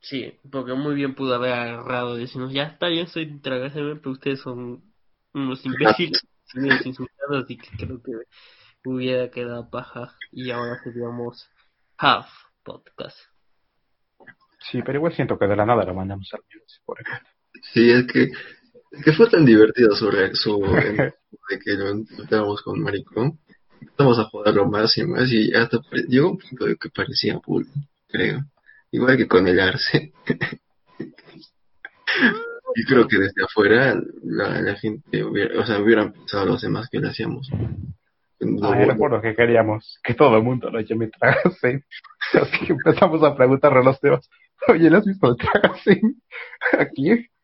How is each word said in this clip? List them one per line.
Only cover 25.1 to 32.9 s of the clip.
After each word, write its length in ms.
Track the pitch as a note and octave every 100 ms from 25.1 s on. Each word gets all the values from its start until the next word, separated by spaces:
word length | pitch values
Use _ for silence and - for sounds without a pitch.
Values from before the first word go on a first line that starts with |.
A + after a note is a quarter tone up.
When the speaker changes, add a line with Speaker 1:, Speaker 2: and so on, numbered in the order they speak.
| - B2+
Speaker 2:
y 220 | A2+ G#2+
hasta 260 | - A#2 A#2
pare-, 240 | - B2+ -
llegó 240 | B2+ E3
un 60 | -
punto 280 | - B2+ -
de 100 | -
que 120 | -
parecía 500 | - - - G#2 A2+ -
bullying, 380 | F#2 - D3 C#3+ _ _
creo. 360 | - A2 B2+ C#3+ _ _ _ _
Igual 260 | - B2+ C3
que 100 | A2
con 200 | F2+ F#2
el 120 | F2+
Arce. 540 | F#2 - - - - _ -
<laughs> 360 | - - - _ _ _ _ B2+ _ _ - - _ _ _ - _ - - B3 - - - - -
Y 80 |
creo 220 | A2+